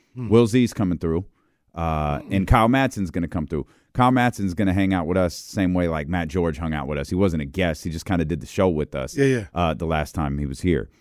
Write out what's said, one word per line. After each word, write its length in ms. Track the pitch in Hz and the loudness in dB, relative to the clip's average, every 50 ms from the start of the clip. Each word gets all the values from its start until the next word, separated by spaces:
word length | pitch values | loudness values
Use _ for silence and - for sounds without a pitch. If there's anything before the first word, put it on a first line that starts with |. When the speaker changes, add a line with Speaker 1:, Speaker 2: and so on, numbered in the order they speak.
| _ _ - | _ _ -12
Speaker 1:
Hmm. 120 | 123 123 104 | -8 0 4
Speaker 2:
Will 200 | 101 117 120 107 | 6 6 6 6
Z's 260 | 107 127 123 110 - | 6 4 2 2 2
coming 240 | - 107 90 87 78 | 0 0 0 0 0
through, 260 | - 82 80 85 98 - _ _ _ _ _ _ _ _ - | 0 0 0 -2 -2 -6 _ _ _ _ _ _ _ _ -8
uh, 460 | 85 82 82 78 76 76 76 73 69 | -4 -2 -2 0 0 0 -2 -2 -4
Speaker 1:
Hmm. 140 | - - 98 | -4 -2 -2
Speaker 2:
and 140 | 98 95 - | 0 2 4
Kyle 200 | 127 120 110 113 | 6 6 6 6
Matson's 440 | 127 135 135 127 - 107 98 85 | 4 4 2 0 -2 -4 -6 -4
gonna 180 | 78 92 85 78 | -4 -4 -4 -4
come 180 | - 90 76 - | -4 -4 -4 -4
through. 180 | 80 73 - - _ _ _ _ - | -4 -6 -6 -6 _ _ _ _ 0
Kyle 180 | - 123 127 | 2 4 4
Matson's 420 | 127 127 123 123 - - 98 95 87 | 4 4 2 2 0 -2 -4 -4 -2
gonna 200 | 95 107 92 90 | 0 0 0 2
hang 200 | 98 98 95 95 | 2 2 2 0
out 140 | 90 80 78 | 0 0 0
with 100 | 90 92 | 0 2
us 240 | 92 85 - - | 2 0 -2 -6
the 120 | - - - | -12 -8 -4
same 200 | 104 95 90 92 | -2 0 0 2
way, 140 | 90 87 85 | 2 0 0
like, 220 | 80 76 73 73 | -2 -2 -4 -2
Matt 180 | 90 87 85 78 | -2 -2 -2 -2
George 300 | 87 92 85 82 78 73 | -2 0 0 0 -2 -4
hung 160 | 82 80 78 | -4 -4 -4
out 140 | 76 67 67 | -4 -4 -4
with 100 | 76 73 | -4 -6
us. 100 | 69 - | -4 -4
He 60 | 92 | 0
wasn't 280 | 90 101 95 82 78 73 | 0 0 2 0 -2 -4
a 20 | |
guest. 400 | 71 73 90 90 85 80 - - | -4 -2 -2 -2 -2 -2 -4 -6
He 40 | 90 | -8
just 140 | 78 80 - | -8 -6 -4
kinda 200 | - 95 85 80 | -2 0 0 0
did 160 | 76 85 71 | 0 -4 -6
the 40 | 62 - | -8 -6
show 200 | - - 95 92 | -2 0 2 2
with 260 | 82 76 73 - - | 2 0 -2 -4 -6
us, 220 | 69 64 65 - | -8 -8 -6 -2
Speaker 1:
Yeah, 100 | 139 139 | 0 2
yeah. 200 | 135 131 120 101 - - | 2 2 0 -4 -6 -4
Speaker 2:
uh, 180 | 87 87 82 78 | -2 0 0 0
the 140 | - 85 80 | -2 -2 -2
last 260 | 80 78 76 - - | -2 -2 -2 -4 -4
time 240 | 85 78 71 71 71 | -4 -2 -2 -2 -2
he 80 | 73 | -4
was 160 | 67 67 - | -4 -6 -2
here, 280 | - 90 85 65 57 - _ _ | 0 0 0 0 0 -6 _ _